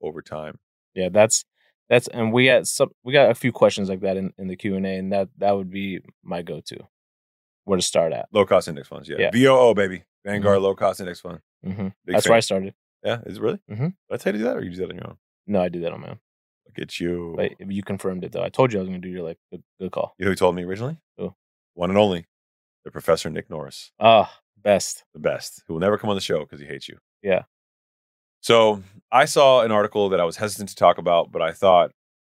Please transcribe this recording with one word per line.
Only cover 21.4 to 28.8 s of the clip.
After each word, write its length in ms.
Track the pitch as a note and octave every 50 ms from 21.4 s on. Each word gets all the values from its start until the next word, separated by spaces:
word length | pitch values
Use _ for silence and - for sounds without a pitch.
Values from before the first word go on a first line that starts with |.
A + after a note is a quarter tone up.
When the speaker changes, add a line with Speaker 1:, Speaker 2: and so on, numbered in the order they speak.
| _ _ _ _ _ _ _
Speaker 1:
One 160 | F2 F2 F2+
and 80 | F#2+ G#2
only, 260 | G#2+ G2+ F2+ E2+ E2 - _ _ _ _ _ _ _ _ _ _ _
the 40 | -
Professor 380 | - D2+ - - E2 - - E2
Nick 220 | D#2 E2+ - -
Norris. 420 | F2 D2+ C#2 C#2 - - - - _ -
Speaker 2:
Ah, 340 | G#2+ A2+ A2+ G#2+ F#2 - - _ _ _ _
best. 480 | _ - B2 G2+ F#2 - - - - _ _ _
Speaker 1:
The 80 | D#2
best. 420 | D2+ D#2+ C2+ B1 - - - - _
Who 80 | - E2
will 60 | D#2+
never 180 | F2+ G2+ G#2 G2+
come 100 | - G#2+
on 80 | G2+
the 60 | F#2+ -
show 200 | - F#2 D#2 D2
'cause 140 | - D2+ C#2+
he 60 | C#2+
hates 220 | D2 C#2 C#2 - -
you. 80 | - - _ _ _ _ -
Speaker 2:
Yeah. 200 | G2 F#2 - - - _ _ _ _ _ _ _ _ _ _ _ _ _ _ _ _ _ _
Speaker 1:
So 420 | - - A#2 A#2 A2 G#2+ G#2 G2